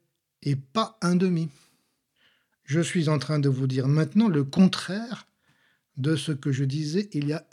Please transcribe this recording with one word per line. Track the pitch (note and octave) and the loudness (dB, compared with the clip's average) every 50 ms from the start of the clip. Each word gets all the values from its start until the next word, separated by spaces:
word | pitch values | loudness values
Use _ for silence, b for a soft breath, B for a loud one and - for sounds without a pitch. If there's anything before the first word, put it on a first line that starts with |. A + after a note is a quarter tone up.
| _ _ _ _ _ _ _ _ | _ _ _ _ _ _ _ _
et | - C#3+ C#3 | -4 -2 -2
pas | C3+ - - - A3+ G#3+ - - - | -2 -4 -4 -2 -2 -2 -4 -4 -4
un | F3 F3 F3+ | 0 2 2
demi. | F3 F#3+ F#3 F3 D#3+ E3 D3+ - b b b b b b b b _ _ _ _ _ _ _ _ _ _ _ _ _ _ | 4 2 2 0 0 -2 -6 -8 b b b b b b b b _ _ _ _ _ _ _ _ _ _ _ _ _ _
Je | - C#3 E3+ | -2 0 0
suis | E3 - - F3+ D3+ D#3 | 0 0 0 0 2 2
en | D3+ | 2
train | C#3+ C#3+ D#3+ D#3 D3 | 0 0 -2 -2 0
de | C#3 C#3+ | 2 0
vous | C3 B2+ C3+ | 0 0 -2
dire | C3 B2+ C3+ B2 | -2 -2 0 0
maintenant | C3+ D3 D#3 D#3 D#3 - G#3 A#3 G#3+ | 2 2 2 2 2 2 2 2 4
le | D#3 C#3+ C#3 | 2 0 0
contraire | C#3 - F3+ F#3+ F#3 - - - - F#3 G#3+ A#3 B3+ G#3+ - - _ _ _ _ _ _ _ _ _ _ _ _ _ - | 0 4 4 4 4 4 0 -8 -6 -8 -8 -8 -8 -12 -14 -16 _ _ _ _ _ _ _ _ _ _ _ _ _ -8
de | C3+ B2+ D#3 D#3+ | -4 -2 0 0
ce | C#3 - D#3+ | 0 -2 -4
que | D3 C#3 - D3 | -6 -4 -2 -2
je | C3+ C3 C#3+ | 0 0 0
disais | C3+ C#3 D#3 D3+ D3 D#3+ G3+ G#3 - - | -2 -2 -4 -4 -2 -2 -4 -4 -4 -4
il | D3 C#3+ | -4 -2
y | D3 D3+ | -2 -4
a | E3 - - | -6 -6 -8